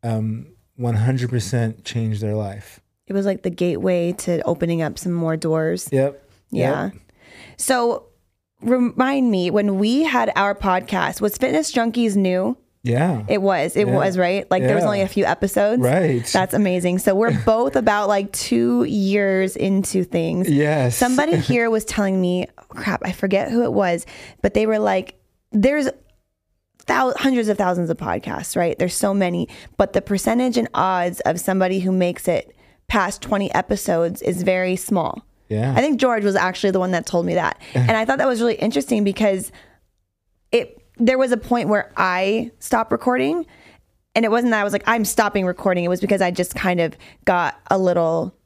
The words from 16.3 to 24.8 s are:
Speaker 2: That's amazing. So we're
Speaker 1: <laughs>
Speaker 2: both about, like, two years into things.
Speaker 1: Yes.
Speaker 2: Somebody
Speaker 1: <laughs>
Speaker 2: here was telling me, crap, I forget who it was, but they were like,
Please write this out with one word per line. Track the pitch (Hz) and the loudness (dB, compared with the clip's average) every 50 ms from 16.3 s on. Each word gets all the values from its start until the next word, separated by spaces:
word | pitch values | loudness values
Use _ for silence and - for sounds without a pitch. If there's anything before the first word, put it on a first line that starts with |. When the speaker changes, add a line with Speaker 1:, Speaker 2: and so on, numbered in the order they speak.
| - | -2
Speaker 2:
That's | 190 185 190 - | -2 -2 0 0
amazing. | - 208 190 180 180 175 180 180 185 | 0 2 2 0 0 0 0 0 2
So | - - 190 | 2 2 2
we're | 190 226 233 240 208 | 2 2 2 2 0
Speaker 1:
<laughs> | - | 2
Speaker 2:
both | - 220 226 240 269 269 | 2 2 2 2 0 0
about, | 269 226 226 208 208 208 196 | 2 2 2 2 2 2 2
like, | 208 202 202 202 - | 0 0 0 -2 -6
two | - - - 240 233 233 240 240 240 240 | -8 -4 -2 0 0 2 2 2 2 0
years | - - 208 196 190 196 208 202 196 190 190 190 190 190 | 0 0 0 0 2 2 2 2 2 2 2 0 0 -2
into | - - 190 196 190 190 - - 190 180 | -2 0 0 2 0 0 0 -2 -2 -2
things. | - - 175 165 165 160 175 185 180 | 0 -2 -2 -2 0 -2 -2 0 2
Speaker 1:
Yes. | 147 139 151 147 151 151 131 123 117 | 2 2 4 2 2 2 2 0 0
Speaker 2:
Somebody | - - 247 254 254 294 302 - | 0 0 0 2 2 2 2 2
Speaker 1:
<laughs> | - | 0
Speaker 2:
here | - - 262 240 233 233 | 2 0 0 0 2 2
was | 226 220 214 | 0 -2 -2
telling | - - - 208 196 190 190 | -4 -4 -2 0 0 0 0
me, | 185 180 180 180 180 - - - - _ | 0 0 0 -2 -2 -6 -10 -20 -20 _
crap, | - - - - 185 - - | -16 -8 -6 -4 -4 -4 -4
I | - 180 | -6 -6
forget | - - 196 185 196 - - | -4 -2 0 0 0 0 0
who | - 233 240 | 0 0 0
it | - - | 2 2
was, | 202 196 180 170 170 - - - - - - - _ - | 0 2 0 0 -2 -4 -10 -18 -20 -20 -20 -20 _ -4
but | 208 - | 0 2
they | 208 214 | 2 2
were | 220 220 | 2 2
like, | 214 | 2